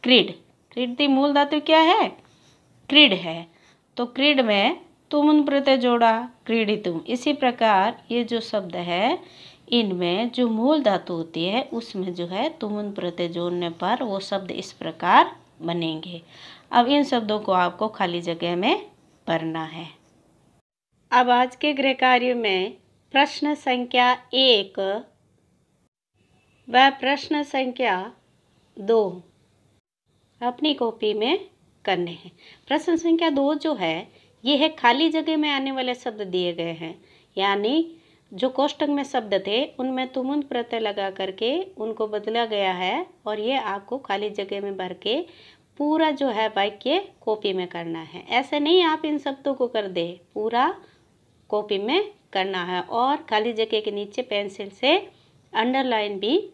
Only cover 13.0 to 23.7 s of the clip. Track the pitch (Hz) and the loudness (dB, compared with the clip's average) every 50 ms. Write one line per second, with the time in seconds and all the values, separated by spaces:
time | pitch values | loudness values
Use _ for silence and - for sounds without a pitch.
13 | 175 175 170 - 175 170 170 170 170 175 175 175 175 170 165 - 175 185 226 - | -6 -6 -4 -4 -6 -4 -4 -4 -4 -4 -4 -4 -4 -6 -6 -4 -2 -2 -2 -2
14 | 269 220 196 196 196 - 202 196 190 180 - - 180 - - _ 175 165 156 - | -2 -6 -6 -6 -6 -6 -6 -6 -6 -8 -10 -10 -10 -12 -14 _ -10 -10 -8 -4
15 | - 180 196 247 233 - - - _ _ _ _ 160 170 170 175 165 160 160 156 | 0 6 6 6 6 4 0 -14 _ _ _ _ -6 -4 -4 -2 -4 -4 -6 -8
16 | 160 185 175 165 - _ - - - - - - _ _ - 247 240 254 277 294 | -10 -12 -14 -16 -18 _ -20 -20 -20 -20 -20 -20 _ _ 4 4 4 6 4 2
17 | 285 285 269 240 220 208 214 208 208 - 190 180 180 175 175 - 214 220 220 - | 2 2 0 -2 0 0 -2 -2 0 0 2 2 2 2 0 -2 -4 -4 -2 -2
18 | 202 175 175 175 170 175 170 165 175 170 175 175 196 247 370 427 - - _ _ | -2 -2 -2 -4 -4 -4 -4 -2 -2 -2 -2 0 2 0 0 0 -2 -12 _ _
19 | _ _ _ _ _ - 170 160 160 160 160 165 160 160 160 165 170 160 - _ | _ _ _ _ _ -2 -2 -2 -2 -4 -6 -6 -8 -10 -12 -14 -14 -16 -18 _
20 | _ _ _ _ _ _ _ _ _ _ _ _ _ _ _ _ _ _ _ _ | _ _ _ _ _ _ _ _ _ _ _ _ _ _ _ _ _ _ _ _
21 | _ _ 247 247 247 247 247 247 254 254 254 - - 294 294 262 269 269 262 - | _ _ 4 4 6 6 4 4 4 0 -2 -2 -2 -2 0 2 0 0 2 4
22 | 262 254 254 247 247 254 247 240 226 208 190 185 185 220 240 - _ _ _ _ | 4 4 4 4 4 0 0 0 0 0 0 0 -2 -4 -6 -14 _ _ _ _
23 | _ _ - 269 285 285 - - 302 294 302 294 - 285 | _ _ 4 4 4 4 0 -4 -2 -2 -2 -2 -2 -2